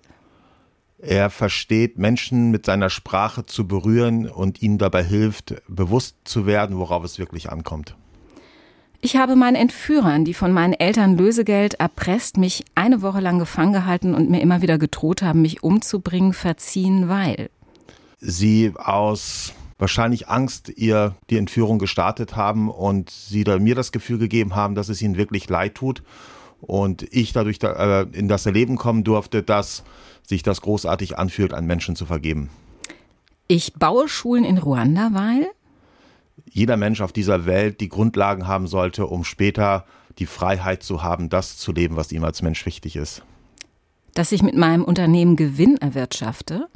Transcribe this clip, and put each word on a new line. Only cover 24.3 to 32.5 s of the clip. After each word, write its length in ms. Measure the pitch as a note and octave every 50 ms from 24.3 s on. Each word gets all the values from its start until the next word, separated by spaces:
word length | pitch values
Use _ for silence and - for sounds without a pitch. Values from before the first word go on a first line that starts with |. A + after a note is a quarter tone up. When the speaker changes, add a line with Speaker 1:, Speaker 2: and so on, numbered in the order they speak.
| A2 A#2 A2 G#2 F#2
Speaker 1:
haben, 180 | G#2 G#2 G2+ G2+
dass 140 | G2+ G2+ F#2+
es 140 | G#2+ F2+ G#2+
ihnen 160 | G#2 F#2+ F2
wirklich 320 | G#2 G#2 G#2+ G2 - -
leid 240 | F#2 E2+ F#2 G#2 -
tut. 280 | - C3 C3 B2+ - - _ - - - - - - - - _ _ -
Und 400 | - - G2 G2 G2 F#2 - -
ich 320 | - - B2+ A#2 - -
dadurch 240 | B2 A2 G#2 G#2+ -
da, 420 | - G#2 F#2 - F#2 G#2 G2+ G2
äh, 60 | G2 F#2 -
in 140 | - G#2
das 200 | G2 G2+ G2 -
Erleben 300 | G#2+ F#2+ G#2+ B2 A#2+ C3
kommen 280 | A#2 - A#2+ A2+ A2+ G#2
durfte, 380 | A2 A2 G#2 G2+ - - A2 G2+
dass 420 | - G#2+ G#2 G2+ - - - - - - - - - - _ _
sich 200 | - G2+ F2+ -
das 200 | G#2 G2 - -
großartig 560 | G2 G#2+ G2+ - E2+ E2+ F2+ G2+ E2 - -
anfühlt, 340 | F#2 F#2 - - G2+ F2+ -
an 140 | - E2+
Menschen 280 | E2 F2 E2+ - - E2+
zu 120 | - F2
vergeben. 420 | D2 E2 D2+ C#2 D#2 D#2 D2+ C#2+ C#2